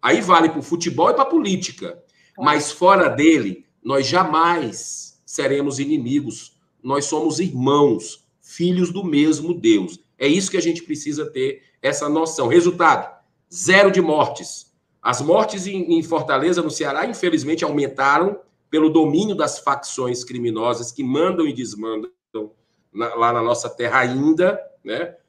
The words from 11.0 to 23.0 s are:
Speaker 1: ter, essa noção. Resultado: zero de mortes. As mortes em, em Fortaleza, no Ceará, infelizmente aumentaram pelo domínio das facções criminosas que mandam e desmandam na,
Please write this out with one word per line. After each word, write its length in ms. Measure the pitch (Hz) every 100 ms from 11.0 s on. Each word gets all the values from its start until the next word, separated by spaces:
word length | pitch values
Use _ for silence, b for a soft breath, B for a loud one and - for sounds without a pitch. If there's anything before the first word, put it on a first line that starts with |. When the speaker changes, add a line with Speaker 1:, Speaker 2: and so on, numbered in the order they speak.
| 147 143 151
Speaker 1:
ter, 360 | 131 131 - b b
essa 280 | 135 143 147
noção. 360 | 156 165 - 123
Resultado: 640 | 165 175 170 165 123 - - _ _ _
zero 380 | - - 190 202
de 120 | 185
mortes. 680 | 160 151 131 - - - - _ _ _
As 200 | 113 123
mortes 440 | 143 196 214 202 185
em, 280 | 190 165 165
em 40 |
Fortaleza, 580 | 165 165 147 135 156 175
no 100 | 156
Ceará, 360 | - 147 143 208
infelizmente 580 | 220 180 160 131 160
aumentaram 760 | 156 143 139 135 139 147 190 202 - _ _
pelo 220 | 156 156
domínio 440 | 160 151 151 214
das 240 | 175 147 -
facções 640 | - 139 - - 127 123
criminosas 680 | - 127 120 110 117 117 -
que 100 | -
mandam 460 | 131 139 175 170 156
e 60 |
desmandam 560 | 123 117 104 113 110 120 _ _ 110 107 _ _ _ _
na, 220 | 98